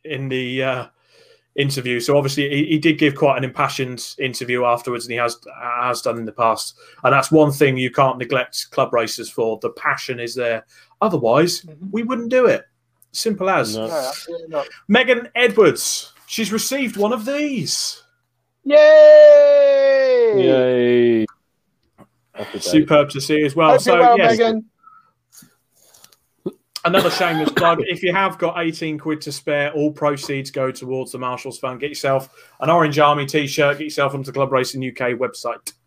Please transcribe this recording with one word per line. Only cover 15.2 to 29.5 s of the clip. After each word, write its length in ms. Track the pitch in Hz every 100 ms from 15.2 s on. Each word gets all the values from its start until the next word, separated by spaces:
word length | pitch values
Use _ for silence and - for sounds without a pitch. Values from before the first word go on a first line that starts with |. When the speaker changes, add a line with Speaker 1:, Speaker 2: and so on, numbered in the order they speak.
| 240 240
Speaker 1:
Edwards, 800 | 247 202 170 - - - - _ -
she's 260 | - 196
received 420 | 220 - 269 254 196
one 160 | 208
of 140 | 240 220
these. 800 | 285 302 247 - - - - _ _ _ _ _ _
Speaker 2:
Yay! 1700 | 277 294 302 311 302 302 294 294 285 285 277 277 269 269 262 247 233 135
Speaker 3:
Yay. 880 | 131 131 127 123 120 123 120 113 110 _ _ _ _ _ _ _ _ _ _ -
Happy 160 | 104
day. 60 | 104
Speaker 1:
Superb 500 | - 156 151 151 143
to 100 | 139
see 240 | 139 151
as 120 | 151 151
well. 160 | 160
Speaker 2:
Hope 100 | -
Speaker 1:
So, 120 | - -
Speaker 2:
you're 60 |
well, 140 | 240 220
Speaker 1:
yes. 200 | 165 220
Speaker 2:
Megan. 280 | 226 220 - _ _ _ _ _ _ _ _ _ _ _ _ _ - _ _ _ 175 - _ - 170
Speaker 1:
Another 240 | 190 175
shameless 380 | - 175 160 147
plug. 280 | - 170 165
If 200 | 175 170
you 120 | 180
have 240 | 190 190 -
got 200 | 170 175
eighteen 400 | 165 160 160 151
quid 220 | 156 151
to 120 | 147
spare, 380 | 143 -